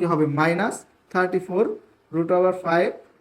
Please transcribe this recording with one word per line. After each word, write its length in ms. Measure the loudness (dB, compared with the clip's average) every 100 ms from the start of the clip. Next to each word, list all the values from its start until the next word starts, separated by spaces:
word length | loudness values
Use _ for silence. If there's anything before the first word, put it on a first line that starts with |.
কি 40 | 0
হবে? 120 | 2 0 2
মাইনাস 360 | 0 0 -2 -6 -14 _ _
থার্টি 280 | -2 0 -2 -2
ফোর 180 | -2 -2 -2 -14 _ _
root 160 | -4 0 2
over 160 | 2 0 0
five 260 | 0 0 -4 -16 _